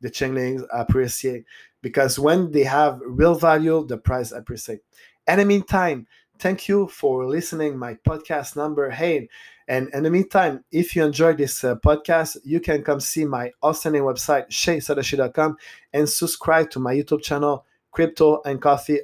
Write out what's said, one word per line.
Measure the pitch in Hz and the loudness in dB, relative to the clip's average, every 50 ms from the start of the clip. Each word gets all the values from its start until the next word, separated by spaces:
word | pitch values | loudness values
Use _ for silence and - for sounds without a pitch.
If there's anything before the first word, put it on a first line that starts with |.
the | 123 123 | -12 -12
Chainlink | - - 143 131 131 131 127 127 131 131 123 - - | -6 -4 -4 -2 -2 -2 -2 -2 -4 -6 -8 -6 -6
appreciate, | 120 120 - - 131 127 120 - - - 131 123 120 - _ - - - _ _ _ | -4 -2 0 2 2 0 0 -4 -6 -6 -6 -6 -6 -10 _ -20 -20 -20 _ _ _
because | - 131 120 139 135 131 120 139 | -12 -4 0 2 2 2 2 2
when | 139 151 165 185 185 165 | 2 4 4 4 2 2
they | 151 151 139 | 2 2 2
have | 135 135 147 151 147 135 123 135 | 2 4 4 2 2 2 -2 -8
real | 127 127 127 151 170 170 | -8 0 2 4 4 4
value, | 156 165 165 156 160 156 160 160 160 151 | 4 4 4 4 4 4 2 2 0 0
the | 135 123 110 | -2 -6 -4
price | - - 127 127 123 117 | -2 -2 -2 -2 -4 -6
appreciate. | - 120 110 - 123 110 - - 113 104 - _ _ _ - _ _ _ _ - | -8 -12 -12 -12 -14 -12 -12 -12 -12 -14 -14 _ _ _ -20 _ _ _ _ 2
And | 170 196 | 2 4
in | 202 202 | 4 4
the | 202 | 4
meantime, | 202 185 - - 190 185 175 147 127 120 - _ _ _ _ _ _ | 2 2 0 0 0 2 0 -2 -4 -8 -14 _ _ _ _ _ _
thank | - 185 190 190 - - | -2 -2 -2 -2 -2 0
you | 202 202 196 185 | 0 2 0 0
for | - - - 143 131 127 127 127 | -4 -4 -2 0 0 0 -2 -2
listening | 143 170 165 - - 160 156 151 139 131 | -2 -4 -4 -6 -6 -4 -4 -4 -4 -6
my | 127 120 110 - _ - | -8 -10 -12 -6 _ -4
podcast | 160 156 156 - 165 147 139 - - | -4 -4 -6 -6 -6 -6 -6 -8 -8
number | 147 147 151 151 143 143 135 123 123 | -6 -6 -4 -2 -2 -2 -4 -4 -4
eight. | 165 175 160 143 120 - - - - - - _ _ - | -2 -2 0 -2 -4 -6 -14 -20 -20 -20 -20 _ _ -4
And | 127 131 131 131 - | -4 -2 -2 -4 -4
in | 139 151 | -2 0
the | 160 | 2
meantime, | 170 185 190 190 - 196 185 165 139 131 - _ | 2 2 0 2 2 2 2 2 -2 -6 -10 _
if | - 160 175 - - | -2 -2 -2 0 0
you | 175 160 | 0 0
enjoyed | 151 139 131 160 165 160 147 | 2 2 4 4 4 4 2
this, | 143 135 - - - | 0 -2 -2 -2 -2
uh, | 127 120 | -2 -2
podcast, | 113 - 147 151 147 151 - 170 165 160 160 - - - | 2 4 4 4 2 2 0 0 0 0 -2 -6 -12 -8
you | 135 151 165 | -4 -4 -2
can | 165 - 156 143 143 | 0 0 -2 -2 0
come | - 147 139 | -2 -2 -2
see | 139 - - 160 156 | -2 -4 -4 -2 -2
my | 147 135 123 123 123 - _ - | -2 -2 -4 -6 -8 -6 _ -2
outstanding | 151 160 - - 160 151 147 139 | 0 0 0 -2 -2 0 0 0
website, | 135 127 - - - 147 139 - - | 0 -2 -2 -2 0 0 0 0 -2
shay | - - - - 170 156 | -6 -2 0 0 0 -2
satoshi | 131 - 147 135 135 - - 135 | -2 -2 -2 -2 -2 -2 -2 -2
dot | 131 123 - | -2 0 0
com, | - 156 156 156 - - - - - _ _ | 0 0 0 -2 -4 -12 -20 -20 -20 _ _
and | - 143 151 147 | 0 0 0 0
subscribe | - - 175 170 - - - - 160 160 160 156 | 0 -2 -2 -4 -4 -4 0 2 4 4 2 0
to | - 135 | -2 -4
my | 127 123 127 | -4 -2 -2
YouTube | 139 147 - 156 147 - | -2 0 -2 -2 -4 -2
channel, | - 147 143 147 147 143 135 - _ _ _ _ _ | -4 -2 0 0 0 -2 -2 -6 _ _ _ _ _
Crypto | - - 165 160 160 - 156 151 151 147 - | -2 0 0 0 2 4 4 4 4 4 0
and | 139 139 135 | -4 -6 0
Coffee | - 151 143 139 - - 151 143 | 2 2 2 2 2 0 -2 -2